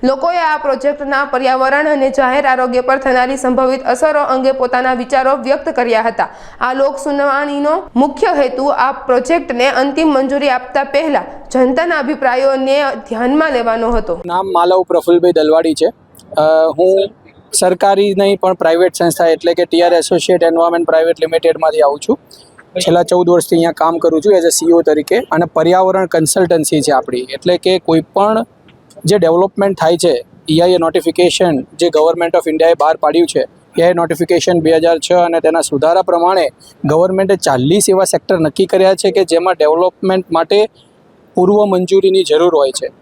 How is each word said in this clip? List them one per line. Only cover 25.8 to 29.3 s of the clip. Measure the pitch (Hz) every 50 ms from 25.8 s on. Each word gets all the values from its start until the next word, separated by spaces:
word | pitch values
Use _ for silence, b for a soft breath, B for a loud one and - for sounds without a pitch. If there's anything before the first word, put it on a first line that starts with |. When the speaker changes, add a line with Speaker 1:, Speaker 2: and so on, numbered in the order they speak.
| 185 185 190 196 190
Speaker 2:
કન્સલ્ટન્સી | 170 - 165 160 151 - - 185 170 180 165 151 - - 156
છે | 139 -
આપણી. | 143 131 - - 127 123
એટલે | 127 123 135 135 - 175 180 170
કે | - 185 185 185
કોઈ | _ - 165 160
પણ | 160 _ _ 196 196 214 220 220 233 _ _ _ _ - _ _ _ _ - - -
જે | 156 196 208
ડેવલપમેન્ટ | 175 160